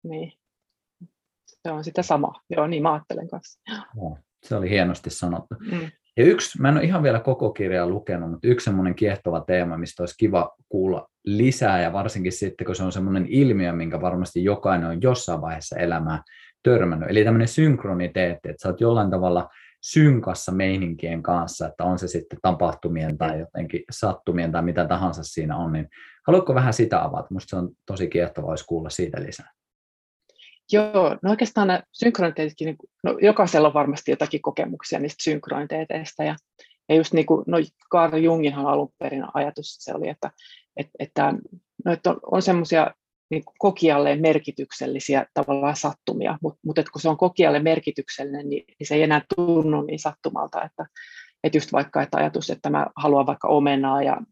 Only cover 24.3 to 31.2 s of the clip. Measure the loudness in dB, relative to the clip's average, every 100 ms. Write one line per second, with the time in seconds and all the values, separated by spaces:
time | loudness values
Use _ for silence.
24.3 | -2 -2 -2 -2 -2 0 0 -2 -4 -10
25.3 | -6 -4 -4 -4 -4 -6 -14 -20 _ 4
26.3 | 4 4 2 2 2 2 2 -2 -6 -8
27.3 | -10 -8 -6 -6 _ -12 -6 -2 0 -2
28.3 | -4 -6 -8 -6 -6 -6 -6 -6 -6 -10
29.3 | -14 -20 _ _ _ _ _ _ _ _
30.3 | _ -20 _ _ 2 4 2 2 2